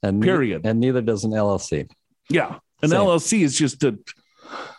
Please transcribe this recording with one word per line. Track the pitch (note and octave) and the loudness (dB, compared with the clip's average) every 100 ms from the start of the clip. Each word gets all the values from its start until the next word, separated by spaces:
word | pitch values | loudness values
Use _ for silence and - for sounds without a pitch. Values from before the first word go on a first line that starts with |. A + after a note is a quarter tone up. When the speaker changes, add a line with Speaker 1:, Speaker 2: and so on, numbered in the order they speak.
Speaker 1:
And | G#2 G2 | -2 2
ne-, | A2+ | 2
Speaker 2:
period. | F#3 B2 E2 | 2 0 -2
Speaker 1:
and | G#2+ A2+ | -2 0
neither | B2+ B2+ | 2 0
does | A2+ G#2+ | 0 -2
an | A2 | -2
L | A2 G#2 | 0 0
L | F#2+ | -2
C. | - D2 - _ _ _ _ | -2 -6 -6 _ _ _ _
Speaker 2:
Yeah. | D#3 - - _ _ | -2 -2 -8 _ _
An | D3+ | 0
Speaker 1:
Same. | F3 | 2
Speaker 2:
L | G3+ | 4
L | E3+ | 2
C | - A3 | 2 2
is | D3+ C3 | 2 2
just | C#3+ - | -2 0
to, | C#3 G#2 - - _ _ - - - | -2 -2 -12 -20 _ _ -18 -16 -16